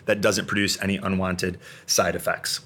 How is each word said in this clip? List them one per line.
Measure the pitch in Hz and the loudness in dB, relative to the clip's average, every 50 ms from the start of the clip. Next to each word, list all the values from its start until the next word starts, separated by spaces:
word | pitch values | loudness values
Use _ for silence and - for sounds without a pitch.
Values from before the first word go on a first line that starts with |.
| - | -2
that | - 107 104 | 0 2 2
doesn't | 98 107 98 110 - | 4 2 2 2 0
produce | - 107 101 101 95 - - 98 | -2 0 0 0 0 0 0 0
any | 98 98 | 0 0
unwanted | 95 98 98 95 92 95 92 90 87 - 92 87 - - - - - - | 0 0 0 0 0 0 0 0 -2 -2 -2 -4 -6 -10 -18 -20 -14 -4
side | - - - 92 87 85 | 0 2 2 2 2 0
effects. | - - - - - - - - - - | -2 -2 -4 -4 -2 -4 -4 -6 -6 -8